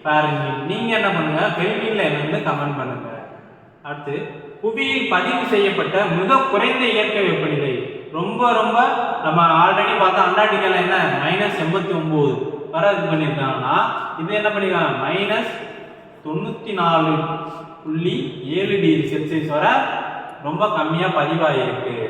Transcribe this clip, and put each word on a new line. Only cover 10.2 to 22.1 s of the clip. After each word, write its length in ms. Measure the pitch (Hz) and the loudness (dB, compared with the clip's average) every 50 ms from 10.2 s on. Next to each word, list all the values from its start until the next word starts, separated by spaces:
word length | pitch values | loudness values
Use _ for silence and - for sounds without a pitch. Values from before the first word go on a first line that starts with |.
| 208 | 4
அண்டார்டிகால 540 | - - 214 214 214 208 190 190 190 185 - 180 | 4 4 4 4 4 4 2 2 2 2 2 2
என்ன 120 | 175 185 185 - - 135 131 139 | 2 2 2 2 2 0 0 0
மைனஸ் 380 | 156 180 196 208 202 - - 160 | 0 0 0 0 0 0 -2 -2
எண்பத்தி 280 | 160 175 190 175 190 175 165 | 0 0 0 0 0 -2 -2
ஒன்பது 340 | 156 160 156 151 143 131 123 117 - - - - - - - | 0 0 2 4 4 2 2 0 -4 -6 -6 -8 -10 -6 -2
வரை 160 | - - 202 196 | 2 2 2 2
இது 100 | - 170 160 | 2 0 0
பண்ணிருக்காங்கன்னா, 640 | 160 156 156 151 - 139 135 135 131 131 127 131 151 185 - - - - - - - 160 | 0 0 0 0 0 -2 -2 -2 -2 -2 -2 0 2 2 2 0 -2 -4 -6 -8 -6 -6
இது 160 | 160 180 214 214 | -4 -2 -2 0
என்ன 100 | 208 214 202 | 0 0 0
பண்ணிருக்காங்க? 360 | 202 196 190 185 170 160 - - - - | 0 0 0 2 2 0 0 0 -2 -2
மைனஸ் 480 | - 165 190 202 202 208 - 233 - - - - - - - - - - - - - - - - | -2 -2 -2 0 0 0 -2 -2 -4 -6 -10 -10 -12 -14 -14 -16 -18 -18 -20 -20 -20 -20 -14 -10
தொண்ணூத்தி 480 | 151 156 - 202 220 - - - 214 202 185 | -6 -6 -4 -4 -6 -8 -10 -8 -8 -4 0
நாலு 320 | 170 170 165 160 156 160 151 - - - 156 - - - - - - - - - - | 2 4 4 4 4 2 2 0 -2 -4 -6 -8 -8 -10 -12 -14 -14 -16 -18 -12 -6
புள்ளி 320 | 156 156 165 170 185 - - - - - - 123 135 156 | -4 -4 0 0 0 0 -2 -4 -6 -8 -8 -8 -4 -2
ஏழு 180 | 185 202 - 196 - 170 | -2 0 2 2 2 4
டிகிரி 220 | 160 156 - 139 - 156 | 4 4 4 2 -2 -2
செல்சியஸ் 420 | 151 156 - 160 156 151 160 143 | -4 -4 -2 -2 -2 -2 0 0
வரை 160 | 151 185 214 254 262 - - - - - - - - - - - - 139 | 2 4 4 4 4 0 0 -4 -6 -6 -6 -8 -10 -12 -12 -14 -10 -8
ரொம்ப 160 | 143 160 185 214 208 214 | -6 -2 0 0 0 0
கம்மியா 300 | 160 156 156 160 165 180 185 165 151 | 0 0 0 0 0 0 0 2 0
பதிவாயிருக்கு. 760 | 143 156 165 165 165 151 139 131 123 123 113 - - 123 120 117 110 107 | 0 0 0 2 2 2 2 2 0 -2 -2 -4 -6 -6 -4 -4 -6 -6